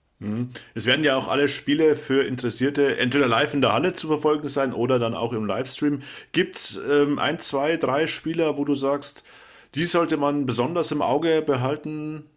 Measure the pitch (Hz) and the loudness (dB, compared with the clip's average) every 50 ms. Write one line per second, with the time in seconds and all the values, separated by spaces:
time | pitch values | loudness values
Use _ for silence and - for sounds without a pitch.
0 | _ _ _ - - 101 104 113 123 127 123 - - - - 113 101 117 131 147 | _ _ _ -10 -8 -6 -4 -4 -4 -6 -8 -16 -18 -12 -8 -4 2 2 2 4
1 | 156 143 131 135 - - 101 139 147 135 - - - - 143 156 160 156 147 - | 4 2 2 2 0 0 0 2 2 2 0 -2 -2 0 2 4 4 4 4 2
2 | - - 131 135 131 - 127 123 - 120 110 - 127 139 143 143 143 139 120 - | 0 0 2 2 2 0 -2 -4 -4 -4 -2 0 0 0 2 2 2 2 2 0
3 | 123 123 123 143 139 123 117 117 147 151 147 143 131 113 104 117 156 185 180 - | 0 0 2 2 2 4 4 2 2 0 0 2 2 4 2 2 0 0 -2 -2
4 | - 156 156 147 151 156 151 151 151 143 - 147 135 131 120 - 117 120 131 123 | -2 -2 -2 0 2 2 0 0 -2 -4 -2 0 -2 0 0 -2 0 2 2 2
5 | 120 113 113 85 113 117 123 110 107 101 95 110 131 127 - - 151 147 147 139 | 0 0 -2 -2 -4 -4 -2 -4 -2 -2 -2 -2 -2 -4 -4 -2 0 -2 -2 -2
6 | 135 - - - - - - 160 185 185 - - - - - - - 123 143 147 | -6 -12 -18 -18 -14 -6 -2 -2 -2 0 -2 -4 -4 -4 -4 -6 -2 0 2 2
7 | 143 147 147 - 87 131 160 165 - - - 135 139 151 165 160 160 127 131 143 | 4 2 2 0 0 -2 -2 -2 -2 -2 -2 0 0 0 0 0 0 0 0 0
8 | 160 147 - - - 156 165 165 165 156 147 139 143 147 143 131 135 139 143 143 | 0 -2 -2 -4 -4 -4 -2 0 0 0 0 -2 0 0 0 0 0 0 0 0
9 | 143 - - - - - - - - - - - - _ - 139 170 175 170 175 | -2 -6 -8 -10 -14 -20 -20 -20 -20 -20 -20 -20 -20 _ -6 -4 0 2 2 2
10 | 170 - 160 147 143 143 143 147 139 127 113 110 120 127 170 175 156 - 156 147 | 2 2 2 0 2 0 0 0 0 -2 0 0 0 0 0 -2 -2 0 0 0
11 | 101 95 127 147 160 165 160 156 156 151 143 127 123 131 147 151 - 151 156 151 | 0 2 2 2 2 2 2 2 2 2 0 0 0 -2 -2 -4 -6 -8 -8 -6
12 | 151 151 156 151 143 - _ | -8 -8 -10 -10 -14 -18 _